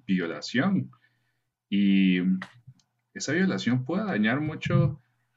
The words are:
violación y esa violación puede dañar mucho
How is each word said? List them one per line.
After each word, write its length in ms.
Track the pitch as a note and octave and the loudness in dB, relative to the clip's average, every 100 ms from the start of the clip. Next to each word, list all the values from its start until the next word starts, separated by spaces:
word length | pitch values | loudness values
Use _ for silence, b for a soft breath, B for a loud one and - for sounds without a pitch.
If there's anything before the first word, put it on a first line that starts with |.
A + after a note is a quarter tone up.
| - | -4
violación 840 | F#2 E2 D2+ - A#2+ F#3+ F3+ - - _ _ _ _ _ _ - | -2 -2 -8 -4 -2 0 0 -4 -10 _ _ _ _ _ _ -4
y 480 | G2+ G2+ G2 F#2+ F2+ F2+ F#2 - - - - _ _ _ | 0 4 4 4 4 2 0 -4 -18 -20 -20 _ _ _
esa 180 | - - | -12 -4
violación 540 | E3 F#3+ G2+ A#2 B2+ B2+ | 0 0 0 -2 -2 -2
puede 180 | F3+ | -4
dañar 380 | G#3+ G#2+ G#2+ C3+ | -2 0 0 0
mucho 600 | D#3 E3 - - - - _ _ _ | -4 -6 0 2 2 -2 _ _ _